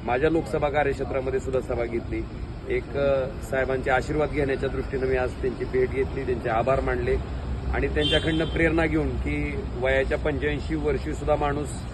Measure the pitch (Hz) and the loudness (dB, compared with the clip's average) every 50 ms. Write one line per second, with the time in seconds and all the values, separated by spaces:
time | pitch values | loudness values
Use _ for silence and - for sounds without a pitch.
0 | - 113 120 131 143 160 160 165 151 - - 156 143 147 135 151 147 139 135 127 | 0 0 0 2 4 4 2 2 0 0 -2 0 0 2 2 2 2 2 0 -2
1 | 135 123 135 135 127 135 127 131 120 127 127 131 117 - 127 120 120 113 117 117 | -4 -2 -2 -2 -2 0 -2 -2 -2 0 -2 -2 0 0 -2 -2 -2 -2 -2 -4
2 | 113 - 113 110 113 - - - - - - - - - 123 127 123 - - 143 | -4 -2 -4 -4 -4 -6 -6 -8 -8 -8 -8 -10 -4 -2 -2 -2 -2 -4 -2 0
3 | 139 139 139 135 131 127 - - - - - 131 131 127 131 131 123 139 131 131 | 2 2 2 2 0 -2 -6 -8 -6 -2 0 0 0 2 0 0 2 2 2 2
4 | 123 - 147 151 147 143 135 147 143 135 135 120 135 135 120 131 131 - - 131 | 2 0 0 0 0 0 2 0 0 0 0 0 0 -2 -2 -2 -4 -2 -2 -2
5 | 131 131 131 127 127 127 - - - 131 113 113 123 117 - 127 127 123 123 131 | 0 2 2 2 0 0 -2 -2 -2 -2 -2 -2 -6 -2 2 2 2 2 2 0
6 | 135 120 - 139 135 131 127 117 - 123 110 113 117 127 135 135 131 131 127 123 | 0 0 -2 -4 -2 -2 -2 -2 0 0 2 2 4 4 2 2 2 0 0 0
7 | 127 127 131 139 - - - - - - - - - - - 123 131 143 135 151 | 2 0 0 0 0 -4 -6 -6 -4 -4 -4 -4 -2 -2 0 0 0 0 2 0
8 | 151 151 156 151 - 151 160 160 160 156 - 165 165 160 156 165 165 160 151 156 | 2 4 2 2 2 2 2 2 0 0 2 2 2 4 4 4 2 2 2 2
9 | 147 135 123 117 - 143 147 147 147 - - - - - - 123 123 131 135 135 | 2 0 0 -2 -2 -2 -2 -2 -2 -2 -4 -4 -4 -4 -4 -2 0 2 4 4
10 | 135 135 151 143 - 156 147 131 127 151 147 143 - - 160 156 147 151 143 127 | 4 2 0 0 0 0 0 0 0 0 0 -2 -2 -2 -2 0 0 2 0 0
11 | - 156 151 143 147 151 151 151 151 143 143 147 147 143 - - - - | 0 -2 -4 -4 2 2 2 4 4 2 2 0 -2 -4 -4 -6 -8 -8